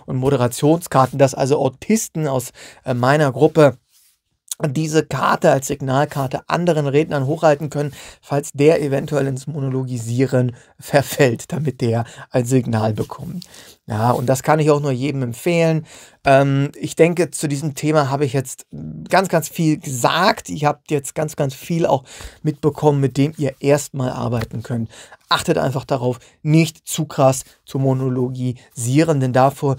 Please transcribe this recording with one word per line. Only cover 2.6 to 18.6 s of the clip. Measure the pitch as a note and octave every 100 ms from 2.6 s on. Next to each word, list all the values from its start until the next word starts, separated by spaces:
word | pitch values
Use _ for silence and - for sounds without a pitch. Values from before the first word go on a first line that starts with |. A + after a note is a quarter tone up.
| - -
äh, | -
meiner | B2 B2+ D3+ C#3+
Gruppe | B2 D3+ D#3+ C#3+ - _ _ _ _ _ _ - - D#3
diese | C3 D#3+ D#3 D3+
Karte | C3 - - E3+
als | C3+ -
Signalkarte | C#3 C3+ C3 D3 D3 C3+ - -
anderen | E3+ F3 D#3 C#3+
Rednern | C#3 E3 D3 C3
hochhalten | D#3+ D#3+ D3 D3
können, | D3 D3 - - -
falls | - C#3+ -
der | C3+ D3 D#3+
eventuell | D3 C#3 - D3 C#3
ins | C3 D3
Monologisieren | D#3 C3+ C3 C3 B2 A2+ A#2+ C3 C3 B2 A#2+ _ _
verfällt, | - C#3+ - - C3 A2+ -
damit | C#3 D3 -
der | A#2 A#2 A#2 - -
ein | C3 A#2+
Signal | C3 B2 A2 A2
bekommt. | G#2+ - - D3 F3+ - - - _ -
Ja, | A2 A#2+
und | A#2+ B2
das | C3
kann | - D#3
ich | D3+
auch | D3
nur | C#3+
jedem | B2 C#3 C#3
empfehlen. | B2 A#2 F3 E3 D#3+ D#3+ D#3 - - _
Ähm, | C#3 C3+ C#3 C#3 C#3+ -
ich | D3+ -
denke, | E3 F3 D#3
zu | - D#3
diesem | C#3 D#3 C#3
Thema | D#3 D#3 C3+
habe | C#3
ich | C#3+
jetzt | C3+ - -